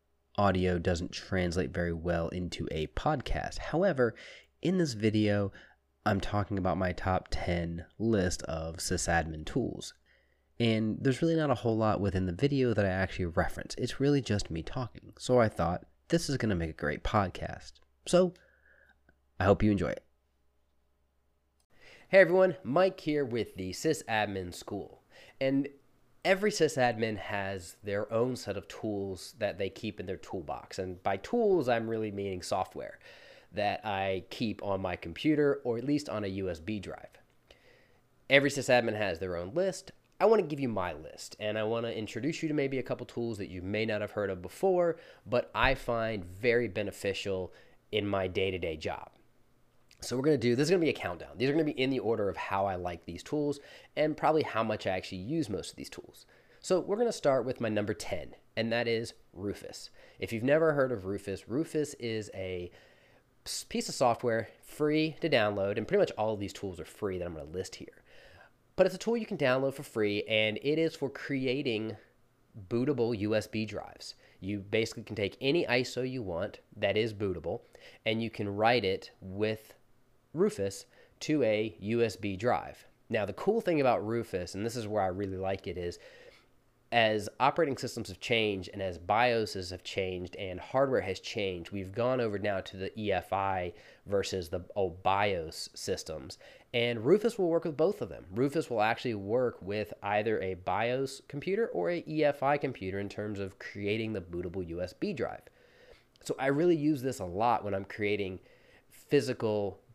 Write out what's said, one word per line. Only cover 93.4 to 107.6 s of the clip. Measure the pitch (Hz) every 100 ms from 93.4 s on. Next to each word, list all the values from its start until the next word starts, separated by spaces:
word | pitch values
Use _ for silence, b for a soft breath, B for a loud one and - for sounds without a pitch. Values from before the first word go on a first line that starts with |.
| 98 95 90 - B B -
versus | 101 - 95 82
the | 92 92
old | - 92 90
bios | 95 98 104 92 80 - -
systems. | - - 90 - 78 65 - B B B
And | 120 120 117
Rufus | 120 208 233 -
will | 175
work | 165
with | 165 147
both | 165 -
of | 101
them. | 60 64
Rufus | 98 143 156 -
will | 117
actually | 107 117 127
work | 104 98 120 123 -
with | 92 104 104 -
either | 101 107 110 104
a | 95
bios | 90 92 92 117 131 135 - -
computer | 143 180 196 233
or | 175 175
a | 175 -
E | 156
F | 147 143
I | 135 147
computer | 139 123 95 98
in | 101
terms | - 104 101
of | 98 -
creating | - 101 101 110 110
the | 107
bootable | 87 87 90 92 85
U | 85
S | 92
B | - 208
drive. | 165 - - - b b b b b b _
So | - -
I | 135
really | 143 175 165
use | 147 147
this | 131 120
a |
lot | 92 90 120 113